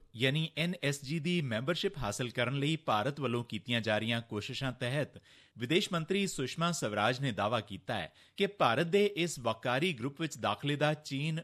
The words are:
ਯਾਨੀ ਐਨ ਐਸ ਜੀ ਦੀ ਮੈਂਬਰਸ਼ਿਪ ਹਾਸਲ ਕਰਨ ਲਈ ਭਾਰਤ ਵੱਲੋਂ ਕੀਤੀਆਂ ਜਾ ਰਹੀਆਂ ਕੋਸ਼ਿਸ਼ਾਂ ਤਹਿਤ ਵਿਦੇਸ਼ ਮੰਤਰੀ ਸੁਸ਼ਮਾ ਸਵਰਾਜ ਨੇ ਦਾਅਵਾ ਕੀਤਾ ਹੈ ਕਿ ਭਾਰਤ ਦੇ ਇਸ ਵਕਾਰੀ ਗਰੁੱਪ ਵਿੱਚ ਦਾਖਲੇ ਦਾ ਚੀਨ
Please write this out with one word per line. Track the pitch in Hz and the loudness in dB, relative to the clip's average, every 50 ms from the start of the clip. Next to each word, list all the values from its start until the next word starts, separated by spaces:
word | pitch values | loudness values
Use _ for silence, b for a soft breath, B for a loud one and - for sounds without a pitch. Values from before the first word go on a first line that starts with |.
| - - - | -18 -16 -4
ਯਾਨੀ | 110 127 131 139 156 160 - - | 0 2 2 2 2 -2 -2 -2
ਐਨ | 143 160 175 180 - - | -2 -2 -2 -2 -2 -2
ਐਸ | 139 143 143 135 | -2 -2 -2 -4
ਜੀ | 127 156 170 | -4 -4 -2
ਦੀ | 143 175 180 175 | 0 0 0 2
ਮੈਂਬਰਸ਼ਿਪ | 147 127 110 110 127 165 175 165 - 196 - 147 | 0 0 0 0 0 0 -2 0 -2 -2 -2 -2
ਹਾਸਲ | 123 104 104 - 127 120 | -2 -2 -2 -2 -4 -4
ਕਰਨ | - 127 120 120 135 139 | 0 0 0 0 2 0
ਲਈ | 139 147 160 | 0 0 0
ਭਾਰਤ | 151 - - 113 107 107 131 - - | 0 2 2 2 2 2 0 -2 -2
ਵੱਲੋਂ | 139 123 117 120 117 | -2 0 0 -2 -2
ਕੀਤੀਆਂ | - 113 104 - - 120 117 | -2 -6 -6 -2 0 -2 0
ਜਾ | 107 110 107 107 | 2 2 2 2
ਰਹੀਆਂ | 110 113 120 117 113 | 2 0 0 -2 -2
ਕੋਸ਼ਿਸ਼ਾਂ | - 110 104 - - 127 - 135 131 123 | -4 -6 -6 -4 -4 -6 -4 -4 -4 -4
ਤਹਿਤ | - 127 120 131 151 135 - - - B B B B B B B 107 | -4 -4 -2 -2 -2 -2 -4 -6 -16 B B B B B B B -6
ਵਿਦੇਸ਼ | 117 117 - 220 202 - 185 | -2 2 2 2 2 2 -2
ਮੰਤਰੀ | 165 160 - 190 202 196 | -4 -2 0 0 0 0
ਸੁਸ਼ਮਾ | 190 - - 135 123 - - 165 170 170 | 0 0 -2 -4 -4 -2 0 0 0 0
ਸਵਰਾਜ | - 147 110 104 104 104 117 127 127 | 0 -2 0 2 4 4 4 2 2
ਨੇ | 139 135 107 | -2 -2 0
ਦਾਅਵਾ | 95 101 107 120 113 | 0 0 2 2 0
ਕੀਤਾ | 104 - 98 92 - - 120 | -2 -4 -10 -10 -6 -4 -4
ਹੈ | 101 80 - b b b b b | -2 -4 -6 b b b b b
ਕਿ | - 196 | -2 -2
ਭਾਰਤ | 196 196 - 165 123 113 127 175 | -2 2 2 4 4 6 4 2
ਦੇ | 170 165 202 208 | 4 4 4 4
ਇਸ | 202 202 151 170 170 - 139 | 4 2 0 -2 -2 -2 -2
ਵਕਾਰੀ | 117 113 110 - - 131 120 135 160 190 160 | -2 -2 -2 0 0 0 2 2 2 0 0
ਗਰੁੱਪ | 113 151 147 143 - | 0 -4 -4 -4 -4
ਵਿੱਚ | 160 151 - 127 | -4 -6 -4 -2
ਦਾਖਲੇ | 107 104 104 - - 143 147 | 0 0 0 0 0 -2 0
ਦਾ | 139 151 151 156 | 2 2 2 2
ਚੀਨ | 151 - - 143 135 147 160 160 160 | 0 -4 -6 -4 -2 -2 -2 -2 -4